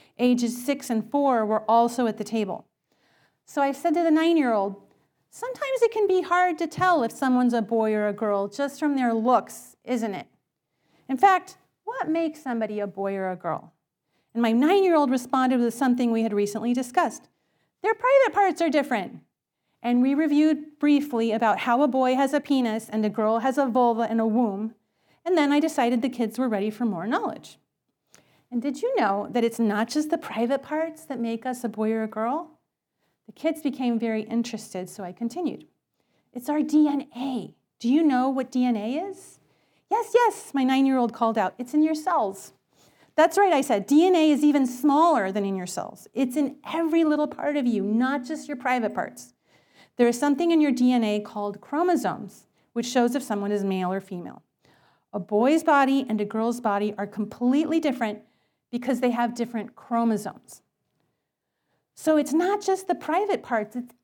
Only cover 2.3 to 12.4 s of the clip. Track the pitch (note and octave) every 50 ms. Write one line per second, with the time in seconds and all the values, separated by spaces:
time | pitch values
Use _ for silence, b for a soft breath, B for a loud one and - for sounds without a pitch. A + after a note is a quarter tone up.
2.3 | A3+ A3+ G#3 F#3+ - - - _ _ _ _ _ _ _ _ _ _ _ _ _
3.3 | _ _ _ _ - D4 C#4 C#4 C#4 C#4 - E4+ D4+ F4 E4+ E4 D4+ D#4+ D#4+ E4+
4.3 | E4+ D#4+ C4+ B3 A3+ G#3 G3 G#3 G3 - _ _ _ _ _ _ _ _ _ _
5.3 | _ - A4 C5 B4 - D5 C5+ C5+ A#4 A#4 A4 - G#4+ G#4 F#4+ F#4 F#4 - -
6.3 | F4 F4+ F4+ F4+ E4 D#4 E4+ D#4 - - F#4 F#4 F4 D4 A#3 A3+ - - C#4 C4
7.3 | B3+ B3 B3 A#3+ A#3 A#3 G#3 - A#3 A3+ A3 A3 G#3+ G#3+ G#3 G#3 G#3 - A3+ G#3
8.3 | G3+ G3 G3 G3 G3 - C#4 C4+ C#4 - D#4 D4 C#4+ C4+ B3 A#3+ A3+ A3+ A3 B3+
9.3 | B3 G#3+ A#3+ - - - - - - _ _ - B3+ A3+ A3+ G#3+ F#3+ D3 - _
10.3 | _ _ _ _ _ _ _ _ _ _ _ _ _ _ _ - C4+ B3 G4 G4
11.3 | F#4+ F4+ F#4 - - _ _ _ _ _ - G#4 A#4+ C5 F4 D4+ D#4+ E4 E4 D#4
12.3 | D#4 -